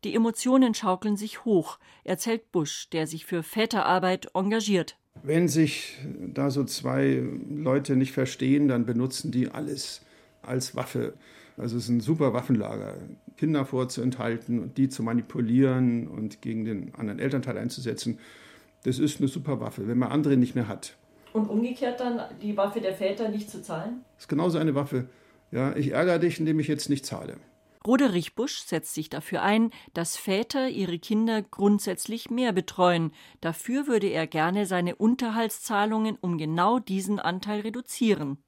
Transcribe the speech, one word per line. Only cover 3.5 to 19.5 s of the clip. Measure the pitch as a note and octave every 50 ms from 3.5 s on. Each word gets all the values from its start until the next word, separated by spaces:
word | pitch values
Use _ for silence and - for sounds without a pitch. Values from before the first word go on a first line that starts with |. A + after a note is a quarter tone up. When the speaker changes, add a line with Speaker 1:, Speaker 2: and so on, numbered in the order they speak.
| - G#3+ G#3+ A3+ - G#3 - - G#3+ F#3 F3+ F3+ F#3 F#3 - - _
Speaker 1:
engagiert. | F3+ F#3+ G3+ G#3+ A3+ A3 G#3 G3+ F3+ D#3+ - - _ _ _ _ - -
Speaker 2:
Wenn | C#3 D3+ E3 F3 E3
sich | C3+ D#3+ D#3+ D3+ - - - - - - C3 D3 - -
da | - F#2 - - C#3 C#3+
so | B2+ C#3+ C3+
zwei | - - - - C3 C3 C3+ C#3 C#3 C3+ B2+ B2+ B2 B2+ - - -
Leute | C#3+ D3 D3+ C3 C3 C#3+ C#3 - C#3
nicht | C3 C3 C3
verstehen, | - - C3 B2+ - - C3 C3 C#3 D3 D3 C#3
dann | C3 A#2+ A#2+
benutzen | A2 A#2+ A#2 B2 C3 C3 - - D#3+
die | A#2+ B2 B2+ -
alles | - - D3+ D3 - - - - - - - _ - - - _ _ _
als | _ - B2+ B2+ B2+ - -
Waffe. | B2+ B2+ - - B2 A#2 A2 - - - - - - - - _ -
Also | - A#2+ A2+ A#2+
es | A2+
ist | A2
ein | B2 A#2+
super | G#2+ A#2 E3 D#3 D3+ C3 G#2
Waffenlager, | B2 B2 - C3+ A2 G2+ G#2 A2 G#2+ G2+ G#2 G2+ F#2 F2+ - - - _ - _ -
Kinder | - D3+ D#3 C#3+ C3+
vorzuenthalten | C3+ - B2+ B2+ B2 - - A#2+ B2+ B2 B2 A2+ A2+ A2+ A2+ - - B2 A#2
und | - - - -
die | C3+ C3+
zu | C3 - A#2
manipulieren | A2+ A#2 A#2+ A2+ - - B2 B2 A2 A#2 B2+ C3+ C3+ B2+ B2+ B2+ B2 A#2+ A#2+ A2+ D#2+
und | - G#2+ A2 A2 G#2+ -
gegen | - - A2+ A2+ A2
den | A2 A2 G2 - - -
anderen | - A#2 G#2+ G2+ -
Elternteil | - C3+ C3 C3+ A#2+ - A#2 G2
einzusetzen. | G#2+ B2 - - C3 A#2 G#2+ - - A#2 G#2+ - - - - - - - - - - _ _ _ _
Das | C3 B2+ C3
ist | D3+ D3 D3 -
eine | C#3+ C3+
super | C3+ C#3 C3 D3